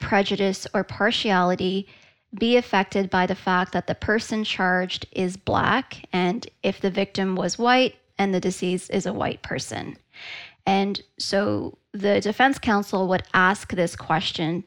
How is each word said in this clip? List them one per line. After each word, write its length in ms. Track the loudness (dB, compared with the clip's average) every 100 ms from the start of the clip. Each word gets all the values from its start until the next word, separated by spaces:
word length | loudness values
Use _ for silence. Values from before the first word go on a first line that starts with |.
prejudice, 640 | 0 2 2 0 0 -2 -4
or 80 | -2
partiality 1040 | -2 0 0 2 2 4 4 2 0 -2 -6 -16 _ _ _ -2
be 180 | 4 4
affected 540 | 4 0 2 -2 0
by 160 | 0 0
the 80 |
fact 380 | 0 0 0 0
that 140 | -2 -4
the 80 |
person 500 | -4 0 0 0 -4
charged 600 | -2 0 2 2 0 -6 -8
is 240 | -4 -4 -4
Black, 680 | -2 2 2 2 -2 -14 -6
and 340 | 0 0 -2 -8 _
if 180 | -4 -2
the 100 | -2
victim 460 | 0 -2 -2 -2 0
was 220 | -2 0
white 380 | 4 4 4 -2 _ -2
and 160 | 0
the 60 | 2
deceased 500 | 0 -2 -2 -2 -2
is 160 | -2 -2
a 60 |
white 300 | -2 -4 -4
person. 540 | -6 -8 -6 -8 -10 -14 _ -20 -16 -16 -18 _ 0
And 340 | 2 0 -4 -10 -10
so 580 | -2 0 0 -2 -4 -12 _
the 280 | -2 0 2
defense 380 | 0 2 2 4
counsel 480 | 2 0 0 0 2
would 140 | 0 0
ask 380 | 4 4 2 -4
this 220 | -2 -2
question 680 | -2 -2 0 0 -4 -2 -4